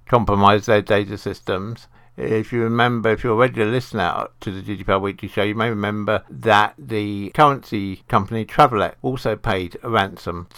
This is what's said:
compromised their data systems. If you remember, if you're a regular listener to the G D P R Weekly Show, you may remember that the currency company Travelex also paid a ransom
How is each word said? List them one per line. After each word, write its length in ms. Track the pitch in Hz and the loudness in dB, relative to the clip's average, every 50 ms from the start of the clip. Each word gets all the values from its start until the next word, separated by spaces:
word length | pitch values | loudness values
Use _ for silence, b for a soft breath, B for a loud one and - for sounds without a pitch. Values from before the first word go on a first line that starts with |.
| _ | _
compromised 600 | - - 120 107 90 101 101 101 101 104 107 95 | 2 2 2 2 2 2 4 6 6 6 4 4
their 160 | - 110 104 101 | 4 2 2 4
data 340 | - 107 101 104 98 104 | 2 2 0 0 -2 -6
systems. 680 | 95 - 104 95 - - - 101 92 95 110 117 - - - b b b b b | -8 -8 -8 -8 -8 -6 -4 -4 -4 -4 -8 -12 -14 -18 -20 b b b b b
If 360 | - 127 - 110 110 110 - - | -8 -4 -2 -2 -2 -2 -2 -2
you 100 | 117 113 | -2 -2
remember, 480 | 113 117 117 120 123 123 117 107 113 | 0 0 2 2 2 0 0 0 0
if 140 | 110 - - | 0 0 0
you're 80 | 123 110 | 0 2
a 40 | |
regular 340 | 110 123 131 120 117 110 107 | 2 2 2 2 0 0 0
listener 580 | 120 127 123 - - 110 90 85 80 - - - _ - | 0 -2 -4 -4 -4 -2 -2 -2 -2 -2 -6 -8 _ -12
to 100 | - 113 | -10 -10
the 100 | 92 95 | -10 -8
G 160 | 95 104 104 | -8 -10 -10
D 80 | 92 95 | -6 -2
P 80 | 104 98 | 0 0
R 60 | 98 | 0
Weekly 300 | 95 98 92 - - 95 | 0 -2 -6 -6 -10 -8
Show, 140 | - - 101 | -2 -2 -2
you 120 | 104 107 | 0 0
may 160 | 110 110 120 | -2 -2 -2
remember 520 | 113 104 101 101 104 107 104 104 107 95 - - | -2 -2 -2 -4 -4 -4 -2 -2 -2 -2 -2 -6
that 460 | 135 135 120 110 107 101 107 - - - | -12 -4 2 4 4 4 4 2 -2 -10
the 520 | 147 127 113 107 104 104 104 101 101 92 - | -12 -6 -6 -4 -4 -4 -6 -8 -8 -6 2
currency 680 | - 151 147 139 123 - - - 107 98 98 95 - _ - | 4 4 4 4 0 -6 -8 -6 -6 -6 -6 -10 -12 _ 0
company 360 | - 107 95 - 117 113 107 | 0 0 0 0 -4 -6 -6
Travelex 500 | - - - 147 135 123 104 92 85 - - - | -2 4 4 4 4 4 2 0 -2 -2 -6 -6
also 340 | 135 131 127 - 127 110 | -6 -6 -4 -2 -4 -4
paid 420 | - - 120 101 95 92 85 - - - | -4 -2 -4 -2 -2 -4 -6 -10 -12 -8
a 60 | 123 | -2
ransom 580 | 113 110 98 98 90 - - 92 87 85 87 - - | 0 0 0 0 -2 -10 -10 -8 -8 -8 -10 -14 -12